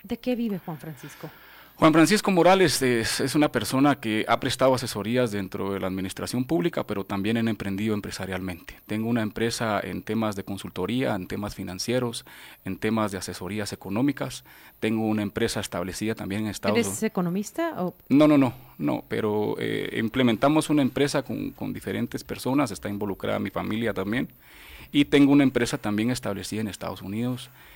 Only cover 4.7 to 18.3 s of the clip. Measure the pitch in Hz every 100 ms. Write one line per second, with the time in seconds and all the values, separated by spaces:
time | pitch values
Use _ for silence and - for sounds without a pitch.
4.7 | 127 123 107 101 123 123 101 95 98 98
5.7 | 98 95 95 95 - 98 120 127 165 175
6.7 | 147 - 101 95 101 98 117 113 110 98
7.7 | 95 110 104 101 - 92 92 92 87 -
8.7 | - - 110 110 120 107 104 113 113 117
9.7 | 101 - 90 - 107 110 98 - 98 98
10.7 | 92 90 120 131 107 90 104 104 - 95
11.7 | 92 - 123 120 120 - - - - -
12.7 | 92 107 110 107 95 - 90 90 104 101
13.7 | 98 95 101 143 - 131 127 - - -
14.7 | - 110 110 110 107 104 - 113 - 101
15.7 | 92 90 87 107 113 95 98 110 190 196
16.7 | 214 202 190 220 - 175 180 208 - 330
17.7 | 311 180 - _ 139 151